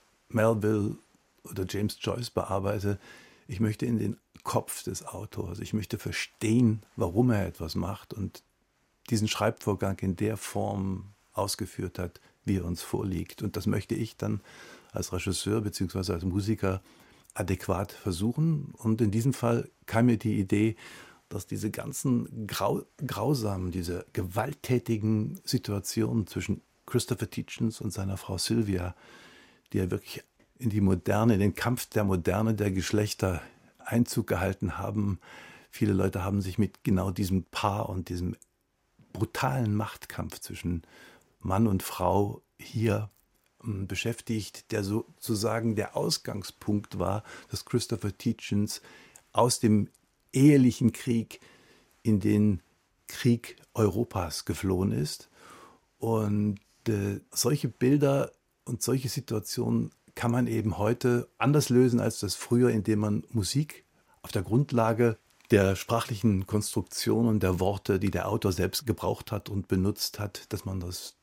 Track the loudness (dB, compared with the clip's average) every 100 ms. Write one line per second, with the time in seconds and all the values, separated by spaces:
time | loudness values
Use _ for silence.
0 | _ _ _ 2 4 4 2 2 0 -4
1 | _ _ _ _ -12 -6 -4 -2 -4 -4
2 | -4 -4 -2 -4 -2 -2 -2 -2 -2 -2
3 | -6 -20 -20 _ -10 -2 -2 -2 -2 0
4 | -2 -6 _ -14 -4 -4 -4 -8 -8 -8
5 | -10 -12 -10 -8 -8 -8 -4 -4 -4 -6
6 | -6 -6 -8 -4 2 4 4 2 -4 -4
7 | 0 2 4 2 0 -4 -6 -4 -4 -6
8 | -10 -8 -8 -10 _ _ _ _ _ _
9 | -2 0 0 0 0 0 -2 0 0 -2
10 | -2 0 -2 -4 -6 -4 -2 -2 -4 -6
11 | -10 _ _ -4 -4 -4 -8 -6 -8 -6
12 | -8 -10 _ _ -2 -2 -2 -6 -6 -4
13 | -2 -4 -6 -8 -6 -4 -2 -2 -2 -4
14 | -6 -6 -4 -4 -8 -20 -20 -20 -10 -8
15 | -6 -4 -4 -2 -2 -2 -2 -4 -4 -4
16 | -4 -4 -2 -2 -2 0 0 -2 -6 -20
17 | -20 -20 _ -6 -2 -2 0 -2 -2 -6
18 | -6 -2 -2 0 0 0 -4 -4 0 2
19 | 2 2 0 0 0 0 -2 _ -2 4
20 | 4 4 2 0 2 2 2 0 -12 -20
21 | -20 -20 -12 -10 -8 -6 -6 -6 -8 -4
22 | 0 0 -2 -8 -6 -2 0 -2 -6 -10
23 | -8 -2 0 0 0 -2 -2 -4 -4 -6
24 | -6 -6 -4 -2 -4 -4 0 0 2 0
25 | 2 2 0 -6 -2 -2 0 -4 -4 -2
26 | 0 0 -2 -4 -4 -4 _ _ -2 0
27 | 0 -4 -4 -8 -8 -4 -4 -2 -8 -4
28 | -4 -6 -6 -4 0 0 2 0 -2 -8
29 | -18 -20 -20 -20 -20 _ _ -2 0 -2
30 | -8 -16 -16 _ _ -6 -2 4 4 4
31 | 2 4 6 6 4 2 -2 -2 -2 0
32 | 0 0 0 0 0 0 0 0 0 0
33 | 0 0 -2 -2 -8 -20 _ _ -2 0
34 | 2 0 -2 0 0 -2 -4 -4 -4 -2
35 | 0 -2 -8 -20 -20 -20 -10 -2 2 2
36 | 2 0 -2 -2 -2 0 -2 0 0 2
37 | 0 -2 0 0 -2 -2 0 0 -4 -6
38 | -6 -4 -4 -6 _ _ _ _ _ _
39 | -10 -4 -4 0 0 0 0 0 -2 -8
40 | -14 -8 -8 -10 -14 -8 -4 -4 -6 -20
41 | -20 -20 _ _ -2 2 4 2 -2 0
42 | 2 2 0 -4 _ -20 -8 -2 0 0
43 | -4 _ _ _ _ _ -8 -6 -6 -4
44 | -4 -4 -4 -4 -6 -12 -6 -2 0 -2
45 | -4 -10 -4 -2 0 0 0 -2 -2 -2
46 | -2 -2 -6 -10 -10 -8 -2 -2 -2 -2
47 | 0 -2 -6 -18 -12 -12 -2 -2 -2 -4
48 | -4 -2 -4 -2 -2 -2 -2 -6 -14 -20
49 | -20 -20 _ 2 2 4 4 4 2 _
50 | _ _ _ 6 8 10 8 6 2 2
51 | -2 -2 -2 -10 -20 -20 _ _ _ _
52 | 2 2 4 4 4 2 _ _ _ _
53 | -16 0 2 2 -2 -20 _ 2 2 2
54 | -2 -4 -4 -6 -6 -2 0 2 2 0
55 | -4 -6 -16 -20 -20 -20 -20 -20 _ -8
56 | -2 0 0 0 0 -2 _ _ -2 -2
57 | -2 -4 -8 -2 0 0 -2 0 4 4
58 | 4 2 -2 _ _ _ -8 -4 0 0
59 | -2 -6 -4 -4 -4 -4 0 0 -2 _
60 | _ -2 0 2 2 0 0 0 0 2
61 | 2 2 -2 0 4 4 6 6 6 4
62 | 0 -2 -6 -4 0 4 4 4 2 2
63 | 2 0 -2 -2 0 0 -2 -8 _ _
64 | _ _ -6 -4 2 2 4 2 2 4
65 | 2 2 _ _ 4 6 6 2 0 -2
66 | 0 2 2 2 0 -2 -2 -4 -4 -4
67 | 2 4 4 4 2 2 2 0 0 2
68 | 2 -2 -2 0 0 2 0 -2 -4 -2
69 | -2 -4 -4 -6 -4 -6 0 0 2 0
70 | -6 -6 -8 -8 -8 -8 -6 -8 -8 -10
71 | -14 -18